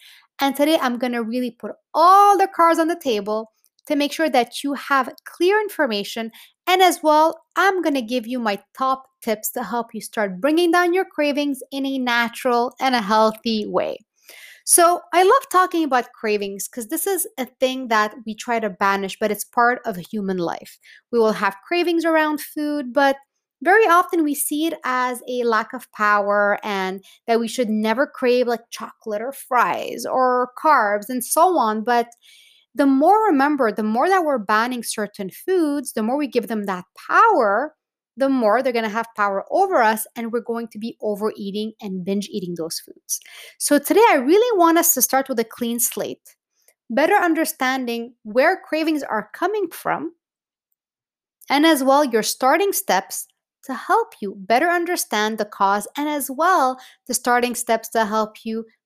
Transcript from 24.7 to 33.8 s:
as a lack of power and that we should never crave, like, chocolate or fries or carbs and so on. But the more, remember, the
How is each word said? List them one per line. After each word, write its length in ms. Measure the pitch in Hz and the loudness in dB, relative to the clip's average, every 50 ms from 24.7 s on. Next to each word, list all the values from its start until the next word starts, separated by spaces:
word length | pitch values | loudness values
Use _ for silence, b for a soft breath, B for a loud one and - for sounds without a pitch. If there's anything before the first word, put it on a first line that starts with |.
| 311 - - | -4 -4 -6
as 360 | 254 254 254 254 254 247 233 - | -4 -2 -2 -2 -2 -4 -6 -8
a 160 | 240 254 247 | -6 -6 -2
lack 300 | 233 233 220 214 226 - | 0 0 0 0 -2 -4
of 180 | - 233 - - | -10 -14 -14 -14
power 720 | _ - 214 208 208 208 202 202 202 208 208 202 208 - | _ -2 2 2 4 2 2 2 2 4 4 2 2 0
and 400 | - 214 202 190 190 185 190 196 b b b b _ | -2 -4 -4 -2 -4 -4 -6 -8 b b b b _
that 140 | - 233 233 | 0 0 0
we 80 | 233 220 | 0 -2
should 200 | - 254 247 208 | -4 -4 -2 -2
never 380 | 214 214 214 220 220 247 294 | -2 0 0 0 0 0 -2
crave, 400 | 285 - - 262 240 247 247 247 | -4 -4 -2 0 2 2 2 2
like, 240 | 240 233 226 - _ | 0 -2 -4 -6 _
chocolate 500 | - - 220 233 - _ _ 220 208 208 | -16 -14 -14 -16 -16 _ _ -10 -8 -8
or 120 | 226 269 | -8 -10
fries 760 | 269 - - - 247 240 208 175 127 113 - - - - 240 | -12 -14 -8 -2 0 2 2 2 0 -4 -6 -8 -8 -8 -8
or 460 | - - 262 254 254 247 247 247 247 _ | -4 0 0 2 2 2 0 -2 -4 _
carbs 520 | - - 311 294 254 214 202 208 208 208 - | -2 2 4 4 4 4 2 -2 -4 -4 -6
and 160 | 254 247 - | -8 -8 -6
so 340 | - - 311 339 370 349 277 | -2 2 2 4 4 4 2
on. 240 | 233 214 214 220 | 0 0 0 -2
But 240 | 214 247 240 240 233 233 - b b b b b b b b b b b | -2 0 0 0 0 -2 -8 b b b b b b b b b b b
the 140 | _ 233 285 | _ 0 2
more, 400 | 277 269 269 302 349 415 440 440 | 4 4 4 6 6 6 4 4
remember, 460 | 415 311 269 269 294 302 277 247 214 | 4 4 2 2 2 2 2 0 0
the 100 | - - | 0 -2